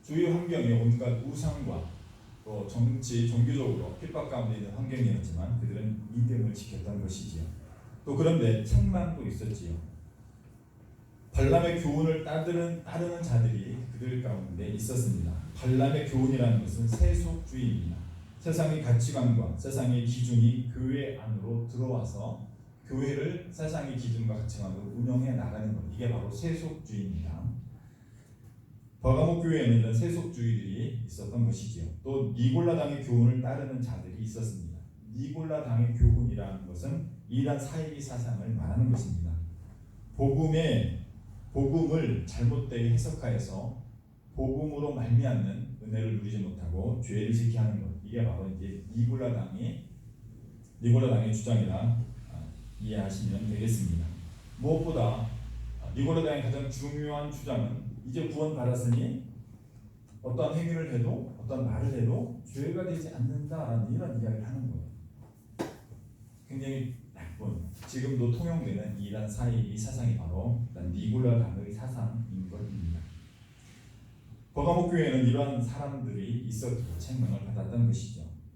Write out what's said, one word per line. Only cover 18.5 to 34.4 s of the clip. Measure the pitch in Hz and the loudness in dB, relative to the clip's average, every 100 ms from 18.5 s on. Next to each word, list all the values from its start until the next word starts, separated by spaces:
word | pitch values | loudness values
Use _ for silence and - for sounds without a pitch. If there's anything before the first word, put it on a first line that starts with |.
| 160 156 156 | 2 2 0
가치관과 | 120 117 - - 120 113 - - | 4 4 4 2 4 4 2 -4
세상의 | - - 123 120 | -4 0 2 2
기준이 | 117 - 120 117 117 127 - | 2 0 4 8 8 6 -2
교회 | - 131 139 139 131 | -2 0 0 -2 -6
안으로 | 113 104 107 117 117 | -6 -4 -2 -2 -2
들어와서 | 120 127 120 - - 113 117 - - - - - | -4 -2 -2 -4 -6 -8 -8 -12 -16 -20 -20 -6
교회를 | 131 139 143 170 180 - | -2 0 0 -2 -4 -10
세상의 | - 156 160 135 120 | -6 -4 -4 -4 -4
기준과 | 117 113 113 110 | -2 -2 -2 -2
가치관으로 | - - 95 95 101 | -6 -6 -6 -6 -6
운영해 | 117 120 127 127 | -4 0 2 2
나가는 | 117 - 107 107 | 0 -2 -4 -4
것, | - 80 | -4 -4
이게 | - 117 | -4 -2
바로 | 117 - | -2 -4
세속주의입니다. | - 165 165 160 - - 101 95 82 80 80 - - - - - - - - - - - - - - - - | -6 -4 -4 -6 -10 -8 -6 -4 -4 -4 -4 -4 -6 -10 -16 -20 -20 -20 -20 -20 -20 -20 -20 -20 -20 -20 0
버가모 | 123 135 165 170 | 4 6 6 4
교회에는 | 165 160 120 113 | 2 4 6 6
이런 | - | 6
세속주의들이 | 113 170 - - 120 117 113 95 113 - 117 | 2 2 0 -4 -2 0 0 -2 -4 -4 -4
있었던 | - - 104 120 | -8 -8 -4 0
것이지요. | 117 - - 85 82 - | 2 0 -6 -6 -8 -8
또 | 135 135 135 | -4 -2 -2
니골라당의 | 120 123 165 170 165 143 143 | 2 4 6 4 2 0 -2
교훈을 | 123 120 120 - | 2 6 8 6
따르는 | - - 131 127 | -2 -4 -4 -4
자들이 | 113 - 92 95 | -4 -6 -8 -8
있었습니다. | 110 - | -8 -4